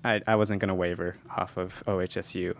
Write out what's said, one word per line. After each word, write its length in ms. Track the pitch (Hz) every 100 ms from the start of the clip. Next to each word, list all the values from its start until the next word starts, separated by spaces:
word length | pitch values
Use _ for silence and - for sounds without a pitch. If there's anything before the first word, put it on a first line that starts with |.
| 123
I, 160 | 107 -
I 100 | 110
wasn't 260 | 104 101
gonna 140 | 98 92
waver 420 | 87 87 87 - - -
off 220 | 92 -
of 260 | 92 - -
O 120 | 95
H 160 | 92 -
S 180 | - -
U. 200 | 90 -